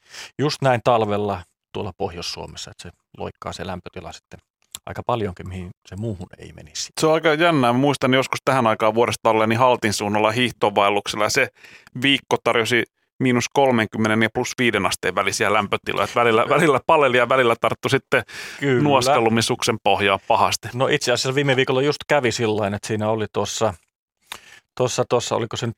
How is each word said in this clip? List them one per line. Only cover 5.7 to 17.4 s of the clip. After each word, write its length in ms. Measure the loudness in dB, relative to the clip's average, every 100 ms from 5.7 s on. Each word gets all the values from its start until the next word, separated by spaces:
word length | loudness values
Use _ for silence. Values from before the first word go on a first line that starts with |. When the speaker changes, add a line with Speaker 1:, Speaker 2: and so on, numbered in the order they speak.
| -18 -18
Speaker 1:
se 80 | -10
muuhun 320 | -8 -8 -12 -18
ei 140 | -20
menisi. 380 | -20 -16 -12 -12 -2
Speaker 2:
Se 60 | 2
on 80 |
aika 200 | 2 2
jännää. 380 | 2 4 4 4
Mä 60 | 4
muistan 360 | 2 2 2
joskus 240 | 2 0 -4
tähän 220 | 0 2 2
aikaan 280 | 2 2
vuodesta 360 | 2 0 0 2
olleeni 240 | 2 2
Haltin 380 | 4 4 4 0
suunnalla 380 | -2 -2 2 2
hiihtovaelluksella, 920 | 2 -2 0 0 2 2 2 -2 -2
ja 60 | 0
se 180 | 0 -2 _ -20 -20 -18 -4
viikko 340 | 0 0 0 -2
tarjosi 380 | 0 0 2 0 -2 _ _ -4
miinus 300 | 0 0 0
kolmenkymmenen 680 | 0 2 2 0 -2 0 0
ja 80 | 0
plus 180 | -2 -6 -2
viiden 280 | 0 0 -2
asteen 280 | -2 -4
välisiä 380 | -2 -2 0 0
lämpötiloja. 520 | 0 0 -4 -4 -2
Et 120 | -2 2
välillä, 320 | 2 4 2
välillä 320 | 2 2 2 2
paleli 300 | 2 4 2
ja 120 | 2
välillä 280 | 2